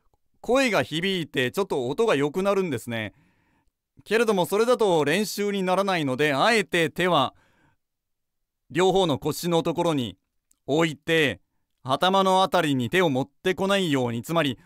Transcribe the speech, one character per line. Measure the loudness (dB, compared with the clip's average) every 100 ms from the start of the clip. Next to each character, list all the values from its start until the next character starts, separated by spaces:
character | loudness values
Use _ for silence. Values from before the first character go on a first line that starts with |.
| _ _ _ _
声 | -2 0 2
が | 0
響 | -2 -4 -2 -4
い | -4
て | -2 -2
ち | -2
ょ | -4
っ |
と | -2 -4
音 | 0 2
が | 2
良 | 0
く | 0
な | 0 0
る |
ん | -2
で | -4
す | -6
ね。 | -8 -8 -12 _ _ _ _ _ _ _ _ -2
け | 0
れ | 2
ど |
も | 0 0
そ | 0
れ | 2
だ | 2
と | 2 2
練 | 2 0 -2
習 | -4 -4
に | -2
な | 0 0
ら |
な | 0 -2
い | -2
の | 0
で、 | 0
あ | 2 2
え | 2
て | 0 0 -2
手 | 0 0
は | 2 0 -4 _ _ _ _ _ _ _ _ _ _ _ _ _
両 | 0 2
方 | 4 2
の | 0
腰 | -4 -4 0
の | 0
と | 0
こ | 0
ろ | 0
に | 0 -4 -10 _ _ _ _ -4
置 | 0 0
い | -2
て、 | -2 0 0 -2 _ _ _ _
頭 | -4 0 2 2
の | 2 2
あ | 2
た | 2
り | 0
に | 0 0
手 | 2
を | 2
持 | 0
っ | -4
て | _ -4
こ | -2 0
な | 0
い | 0
よ | 0 -2
う |
に、 | -4
つ | -4
ま | -2
り | -2 -4